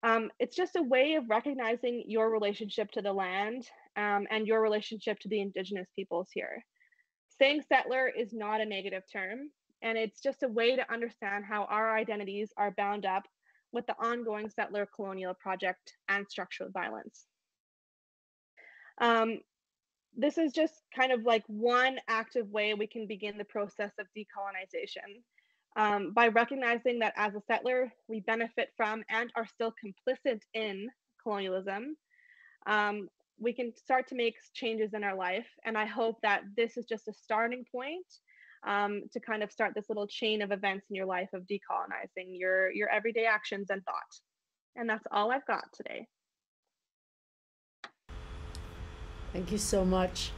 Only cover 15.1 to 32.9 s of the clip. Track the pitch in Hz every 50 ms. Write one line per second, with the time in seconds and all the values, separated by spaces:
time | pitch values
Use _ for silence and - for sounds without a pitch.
15.1 | 190 190 185 180 185 _ - 196 190 185 - 185 180 _ _ - - _ _ -
16.1 | 196 202 202 - - - 190 - - - 185 185 190 190 175 202 220 - - 226
17.1 | _ - _ _ _ _ _ _ _ _ _ _ _ _ _ _ _ _ _ _
18.1 | _ _ _ _ _ _ _ _ _ - - - - - - - _ - 240 233
19.1 | 233 226 226 226 226 - - _ _ _ _ _ _ _ _ _ _ _ _ _
20.1 | _ 240 226 302 - - 330 302 - 320 311 320 - _ _ _ - 254 254 262
21.1 | 254 240 220 240 233 220 - - 208 208 226 240 247 247 254 262 262 254 - -
22.1 | 226 220 226 - - 254 220 202 208 214 208 214 214 202 214 208 - 233 220 196
23.1 | 214 190 208 208 202 208 208 202 - 220 202 202 - - 208 202 - - 208 190
24.1 | _ 214 208 _ - 202 196 196 190 185 190 190 - 165 170 202 - 190 - 202
25.1 | 202 240 240 _ _ _ _ _ _ _ _ _ _ 214 214 208 208 202 196 165
26.1 | 202 233 240 226 208 233 240 233 277 269 254 233 233 233 233 254 240 240 220 208
27.1 | - - 208 214 196 208 - - 233 - - 247 254 254 254 240 - _ _ -
28.1 | 220 220 185 - 226 233 233 233 _ - 220 - _ - 233 214 214 226 214 -
29.1 | 214 220 233 233 - 240 226 196 - _ 233 226 226 - - 202 190 _ _ -
30.1 | 262 - _ 285 233 214 - _ - 220 220 214 196 190 202 247 - _ _ _
31.1 | _ _ _ 233 208 202 196 185 185 190 190 196 196 202 233 285 311 _ _ _
32.1 | _ _ _ _ - _ - - _ _ - - 214 214 208 208